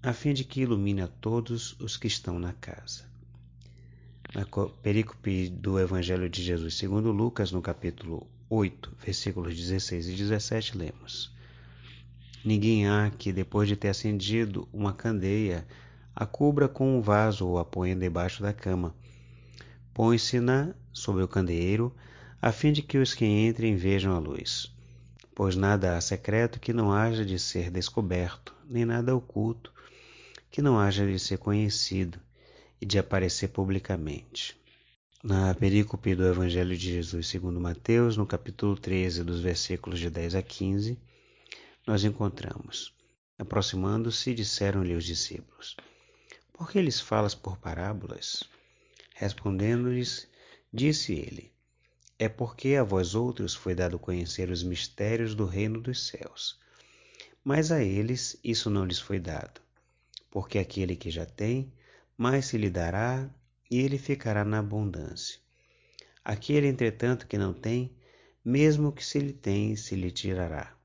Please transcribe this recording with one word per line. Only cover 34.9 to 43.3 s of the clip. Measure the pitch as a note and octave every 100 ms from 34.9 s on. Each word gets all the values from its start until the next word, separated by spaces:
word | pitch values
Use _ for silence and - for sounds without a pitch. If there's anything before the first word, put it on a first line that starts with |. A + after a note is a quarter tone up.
| _ _ _
Na | G#2+ F#2+ F#2+
perícope | F2+ G2 G2+ G#2 - A2
do | F#2
Evangelho | F#2 F2+ F2+ F2 F2+ F2
de | F2+
Jesus | F2 E2 E2+ E2+
segundo | - F2+ F2
Mateus, | F2 E2+ - A#2 A#2+ G#2+
no |
capítulo | G2+ G2+ - G2 G#2 G2
treze, | - F#2 F#2 E2+
dos | E2+ F2
versículos | F2 E2+ - F2+ - F2+
de | E2+
dez | E2 E2+ F#2
a |
quinze, | - - F#2+ G2 G#2+ B2 - _ _ _ _ - - _
nós | - G#2+
encontramos: | G#2 G2+ G2+ - - - - - - _ _ _ _